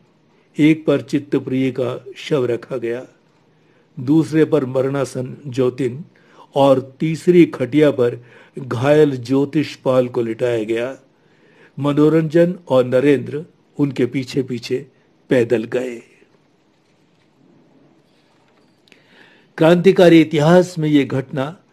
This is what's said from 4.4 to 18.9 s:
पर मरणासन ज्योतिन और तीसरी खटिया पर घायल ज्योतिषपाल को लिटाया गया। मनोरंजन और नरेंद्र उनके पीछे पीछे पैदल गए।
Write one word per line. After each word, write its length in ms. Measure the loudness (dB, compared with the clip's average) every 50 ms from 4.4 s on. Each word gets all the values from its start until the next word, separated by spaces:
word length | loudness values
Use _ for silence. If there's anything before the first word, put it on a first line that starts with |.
| 0
पर 200 | 2 2 -2 -2
मरणासन 720 | -2 -4 -2 -2 -2 -4 -4 -6 -6 -6 -10 -10 -10 -12 -14 -14
ज्योतिन 580 | -10 -4 -2 -2 -2 -2 -4 -6 -6 -6 -10 -16 _ _ _ _ _ _ -20 -18 _ 0
और 400 | 2 4 4 4 2 0 -8 -10 -6
तीसरी 460 | -6 -6 -6 -4 2 4 6 6 6
खटिया 460 | 4 2 -6 -6 -2 2 2 2 2
पर 320 | 2 2 0 -2 -2 -6 -16 -20 -20 -20 -20 _ -16 -14
घायल 580 | -10 -8 -6 -2 0 2 4 4 4 2 2
ज्योतिषपाल 880 | -4 -4 -2 0 0 0 0 -2 -4 -4 -4 -8 -8 -4 0 0 0 0
को 140 | 0 -2 -4
लिटाया 420 | -4 -4 -4 -4 -4 -2 -2 -4 -4
गया। 340 | -4 -4 -4 -6 -8 -10 -14 _ _ _ _ _ _ _ _ _ _ _ _ _ _ -12 -6
मनोरंजन 760 | -4 -2 2 4 4 4 4 2 0 2 2 2 2 2 0 -8 -6 0
और 160 | 0 0 2
नरेंद्र 600 | 2 0 2 2 2 2 2 -2 -8 -12 -12 -12 _ _ _ _ _ _
उनके 280 | -4 -4 -4 -2 -2 -4
पीछे 380 | -2 -2 -6 -8 -6 -6 -6 -6
पीछे 440 | -6 -8 -10 -8 -6 -8 -8 -8 _ _ _ _ _ _ _ _ -2
पैदल 340 | 0 0 0 0 -2 -4 -4
गए। 380 | -4 -6 -6 -6 -6 -12 -14 -18 _ _ _ _ _ _ _ _ _ _ _ _ _ _ _ _ _ _ _ _ _ _ _ _ _ _ _ _ _ _ _ _ _ _ _ _ _ _ _ _ _ _ _ _ _ _ _ _ _ _ _ _ _ _ _ _ _